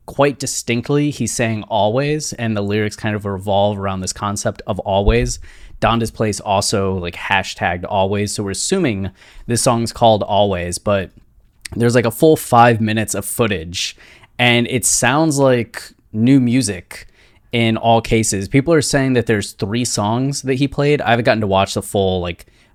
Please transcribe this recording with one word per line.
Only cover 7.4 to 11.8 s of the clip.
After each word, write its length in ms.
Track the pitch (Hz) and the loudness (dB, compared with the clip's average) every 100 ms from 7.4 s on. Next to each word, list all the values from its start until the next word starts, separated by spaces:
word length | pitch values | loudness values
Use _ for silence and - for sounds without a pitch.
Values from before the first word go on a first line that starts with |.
| - - 95 87 87 | -2 -4 -2 -2 -2
always, 460 | 101 98 101 104 | 0 0 0 -2
so 100 | - | -4
we're 80 | 101 | -6
assuming 600 | 98 - 190 147 98 95 - - - - | -4 -2 0 0 -2 -6 -10 -20 -14 -4
this 140 | 120 | 0
song's 320 | 131 117 113 | 2 0 -2
called 280 | - 117 107 | 2 2 4
Always, 540 | 101 101 104 90 87 87 | 2 2 2 0 -4 -6
but 320 | 107 98 85 - _ _ _ _ - | -2 -2 -2 -12 _ _ _ _ -10
there's, 200 | - | -2